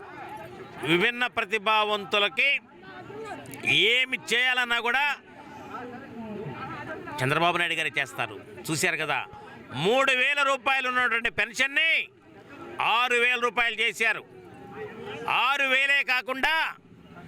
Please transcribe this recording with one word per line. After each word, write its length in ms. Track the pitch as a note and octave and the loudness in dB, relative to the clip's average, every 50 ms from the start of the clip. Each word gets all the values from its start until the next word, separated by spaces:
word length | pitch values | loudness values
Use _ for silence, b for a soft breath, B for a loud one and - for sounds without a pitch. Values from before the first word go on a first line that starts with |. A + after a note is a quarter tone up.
| - - - - - - - - - - - - - - - - - | -16 -16 -14 -14 -12 -12 -12 -12 -14 -14 -14 -16 -16 -14 -12 -6 0
విభిన్న 440 | C#3 D#3+ F3 G3 A#3 A#3+ A#3+ B3 A#3+ | 2 4 4 4 2 2 0 -2 -2
ప్రతిభావంతులకి 1300 | - - A3 F#3 G3 A3 G3 G#3+ A3 G#3+ G#3+ G#3 G#3+ G#3 G3+ - - G#3 G3+ G3+ - - B3+ C#4 C#4+ C4 - - - - - - - - F4+ - G#4 G#4+ A4 G#4+ F#4+ C#4 - - - - - | 0 -2 -2 0 -2 0 2 4 4 4 4 4 2 0 0 2 2 4 4 4 2 2 2 2 2 0 -4 -10 -20 -20 -18 -16 -16 -16 -14 -14 -12 -12 -10 -10 -10 -12 -12 -12 -12 -4 -2
ఏమి 520 | - C#3+ D3 F3+ G#3+ A#3 B3 C4 C4 B3+ A3+ D3+ - A3 | 2 2 4 4 4 4 4 2 0 -2 -6 -4 -2 0
చేయాలన్నా 460 | A#3 B3 B3+ B3+ B3+ B3 A#3+ A#3 A#3 | 2 2 2 2 2 2 2 0 0
కూడా 360 | A3+ A#3+ A#3+ C4 C#4+ D4 C4+ A3+ - - - - - - - - - - - A#3+ B3 B3 A#3+ A#3+ - - A3 A#3 A3+ A3 G#3 - - - - - - - - - - - - - - - - - C3 | 2 2 2 2 2 0 -2 -4 -8 -14 -20 -20 -18 -16 -16 -16 -14 -12 -12 -12 -12 -12 -12 -14 -14 -14 -14 -12 -12 -10 -10 -10 -10 -10 -10 -10 -10 -10 -10 -10 -10 -10 -10 -10 -10 -10 -6 -4 -2
చంద్రబాబు 340 | C3 C#3+ - E3+ F3 E3+ E3+ | -2 0 2 2 2 2 2
నాయుడు 160 | F3 E3+ E3 | 0 0 0
గారే 180 | D#3+ D#3+ D3+ C#3+ D3 | -2 -2 -2 -2 -2
చేస్తారు. 400 | C#3 B2+ - - B2 A2+ G#2+ F#2+ F#2 - - - - - | -4 -4 -4 -6 -6 -6 -8 -10 -14 -16 -16 -12 -6 -4
చూశారు 260 | D#3 D3+ - F3+ E3 D#3 | -2 0 0 0 0 0
కదా, 280 | D#3 D3+ D3 B2+ G#2+ F2+ - - - - - - - - - | -2 -2 -2 -4 -4 -6 -12 -16 -18 -18 -18 -18 -16 -12 -6
మూడు 380 | B2+ D3+ F#3 A#3 C4 C4+ C4 | -2 0 2 4 4 4 4
వేల 300 | C4 B3+ B3+ C4+ C#4+ C#4+ | 4 4 2 2 2 2
రూపాయలు 460 | C#4+ C4+ C#4 C4+ G#3+ C4+ C4+ C4+ C4 B3+ | 2 2 2 2 2 2 2 2 2 0
ఉన్నటువంటి 420 | B3+ B3+ B3 A#3+ A3+ A#3 A3+ A#3 | 2 2 2 2 2 0 0 0
పెన్షన్ని 760 | A3 - G#3 A3+ A3 F3+ C4 C4+ C#4 D4 D#4+ D#4+ D#4+ C#4 F#3+ - - - - - - - - - - - - - - - | 0 0 -2 0 0 0 0 2 4 4 4 4 4 2 0 -2 -8 -20 -20 -20 -20 -20 -20 -18 -16 -16 -14 -10 -4 0
ఆరు 340 | B2+ D#3+ G#3 A3+ B3 B3+ A#3+ | 2 4 4 4 4 4 4
వేల 240 | A#3+ A#3 B3 B3 B3 | 4 4 4 4 4
రూపాయలు 360 | A#3+ A#3+ G3 A#3+ A#3 A#3 A3 | 2 2 2 2 2 2 2
చేశారు. 480 | G#3 A3 A#3 G3 - A3+ A3+ G#3 E3 A2+ - - - - - - - - - - - - - - - - - - - - - | 2 0 0 0 2 2 2 2 0 -4 -10 -16 -20 -20 -20 -20 -18 -18 -16 -12 -12 -12 -12 -12 -12 -10 -10 -10 -6 -2 0
ఆరు 340 | - F3+ A3+ B3+ C#4 C#4+ C#4 | 2 2 2 2 2 2 2
వేలే 400 | C4+ C4 C4 C#4 C#4 C#4+ C#4 C4+ | 4 4 4 4 6 4 4 4
కాకుండా 720 | - B3+ B3+ B3+ - C4 C4 C4 D4 D#4 D#4+ D4+ A#3+ - - - - - - - - - - - | 2 0 0 0 -2 -2 0 2 2 4 4 2 0 -2 -6 -14 -20 -20 -20 -20 -20 -18 -18 -18